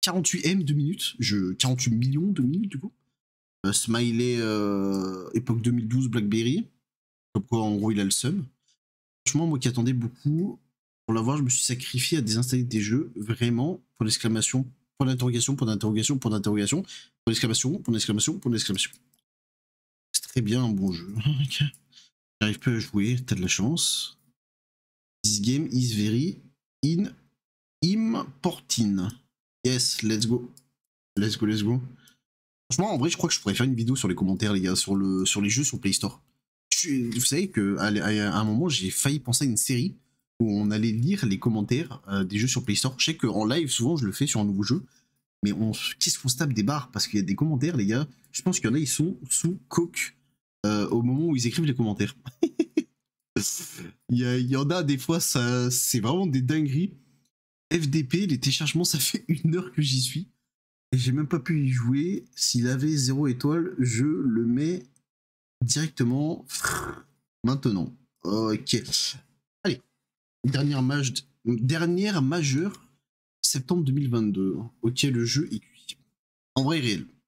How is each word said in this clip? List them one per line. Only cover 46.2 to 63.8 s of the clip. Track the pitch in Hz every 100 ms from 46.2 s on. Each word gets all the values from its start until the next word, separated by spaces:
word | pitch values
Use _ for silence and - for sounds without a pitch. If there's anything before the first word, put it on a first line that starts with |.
qu'on | 131
se | 123
tape | 143
des | 113
barres | 104 147 127
parce | 104 -
qu'il | 104
y |
a | 95
des | 95
commentaires, | 151 147 147 175
les | 101
gars. | 113 151 - _
Je | -
pense | - 180
qu'il | 110
y |
en | 131
a, |
ils | 143
sont | - 156 196 135
sous | - 165 185 -
coke, | - 170 - - - _ _ _ _ 104
euh, | 107 101
au | 113
moment | 120 131 170
où | 139
ils | 120
écrivent | 113 160
les | 127
commentaires. | 113 101 101 - - -
<laughs> | 320 - - - - _ _ _ _ - 101 - - - 85 - _
Il | 120
y | 123
a, | 127
il | 127
y | 135
en | 139
a | 180
des | 151 139
fois, | - 170
ça, | - 139 120 123 123
c'est | 123 - 127
vraiment | 110 165 190
des | 131
dingueries. | 131 156 147 135 190 - _ _ _ _ _ _ _
F | 170 151
D | 156
P, | 139 170 202
les | 139
téléchargements, | 139 131 151 160
ça | 175 151
fait | - 214 -
une | 160 160 165
heure | -
que | -
j'y | 151 131
suis. | 123 151 190 _ _ _ _ _ _
Et | 127
j'ai | 123
même | 131 151
pas | 165
pu | 123 160
y | 139
jouer. | 127 117 135 165 202 - -
S'il | - 123 120
avait | 131 147 151
zéro | 127 131 147
étoile, | 123 143 160 170
je | -